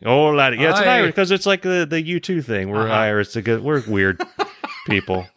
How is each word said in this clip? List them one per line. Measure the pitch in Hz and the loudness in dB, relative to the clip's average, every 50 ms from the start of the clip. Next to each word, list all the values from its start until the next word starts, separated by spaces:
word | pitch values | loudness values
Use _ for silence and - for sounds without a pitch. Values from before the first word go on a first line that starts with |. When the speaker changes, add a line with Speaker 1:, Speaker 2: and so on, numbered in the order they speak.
| 107 | 0
Speaker 1:
Oh, | 113 127 147 151 151 | 2 4 4 4 4
laddie. | 147 143 135 131 117 | 4 4 2 2 2
Yeah, | 110 147 160 | 2 2 2
it's | 185 202 | 2 2
an | 202 | 2
Speaker 2:
Aye. | 185 254 240 | 2 4 2
Speaker 1:
Irish, | 196 165 - | 2 0 0
'cause | 202 190 175 | 0 0 2
it's | 196 185 - | 0 0 0
like | 196 196 185 | 0 0 0
the, | - 185 185 175 165 143 | 0 -2 0 0 0 -2
the | 165 160 | -2 -4
U | 160 160 175 165 | -4 -4 -4 -4
two | - - 185 165 | -4 -4 -4 -4
thing. | 131 120 110 98 95 98 | -4 -4 -4 -4 -2 -2
We're | 104 107 110 | -2 -2 0
Speaker 2:
Uh-huh. | 110 110 | 0 0
Speaker 1:
Irish. | 110 110 107 104 104 101 | 2 2 2 0 0 -2
It's | - - | -2 -4
a | 117 | -4
good, | 95 117 113 110 123 | -2 0 -2 0 0
we're | 147 151 139 110 | -2 -2 -2 -2
weird | 107 104 98 98 98 90 - - - - - 403 - - | -2 0 2 2 2 0 -2 -6 -8 -6 -8 -8 -8 -8
Speaker 2:
<laughs> | - - - - - - | -12 -14 -14 -14 -10 -4
Speaker 1:
people. | - - - - - 92 92 92 - _ | -2 -2 -2 0 -2 -4 -4 -6 -8 _